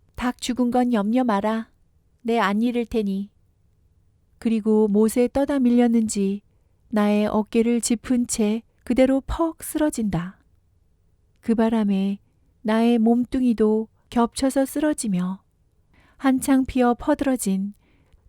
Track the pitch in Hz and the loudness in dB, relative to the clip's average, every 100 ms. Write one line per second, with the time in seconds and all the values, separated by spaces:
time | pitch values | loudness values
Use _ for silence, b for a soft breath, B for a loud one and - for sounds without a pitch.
0 | _ - 247 - - 240 247 247 247 226 | _ -8 -6 -6 -6 -2 0 2 2 0
1 | 202 247 247 202 208 220 226 _ _ _ | 0 0 0 0 -2 -4 -8 _ _ _
2 | _ _ 226 233 196 208 240 240 226 226 | _ _ -2 0 0 0 0 -2 -4 -4
3 | 202 196 202 _ _ _ _ _ _ _ | -4 -4 -8 _ _ _ _ _ _ _
4 | _ _ _ _ 233 226 214 214 214 202 | _ _ _ _ -4 -2 2 2 4 4
5 | 220 247 247 269 285 285 240 240 240 233 | 2 2 0 0 -2 0 2 4 4 2
6 | 220 202 196 202 - _ _ _ _ 214 | 0 -2 -4 -4 -10 _ _ _ _ 0
7 | 208 208 208 214 208 233 226 240 - 233 | 2 2 0 -2 0 0 2 0 0 -4
8 | - 247 240 - 208 220 - _ - 247 | -2 -2 -2 -2 -2 -2 -8 _ -2 2
9 | 262 269 - - 330 - - 311 302 269 | 2 2 -2 -4 -4 -4 -8 -2 -2 -2
10 | 214 170 180 - _ _ _ _ _ _ | -4 -4 -6 -12 _ _ _ _ _ _
11 | _ _ _ _ - 226 226 226 208 196 | _ _ _ _ -4 0 0 0 0 0
12 | 196 196 _ _ _ _ - 220 233 240 | -2 -6 _ _ _ _ -2 2 2 4
13 | 220 240 247 262 254 220 214 220 220 _ | 2 2 0 0 0 2 2 0 -4 _
14 | _ 240 233 - 269 269 269 294 302 302 | _ -2 0 0 -2 0 -2 -2 -2 -2
15 | 220 180 180 190 _ _ _ _ _ b | -4 -4 -4 -8 _ _ _ _ _ b
16 | b b 269 262 277 269 262 262 240 240 | b b 0 0 2 2 2 0 2 0
17 | - 294 285 254 202 190 202 - _ _ | -2 0 0 -2 -2 -2 -4 -10 _ _
18 | _ _ | _ _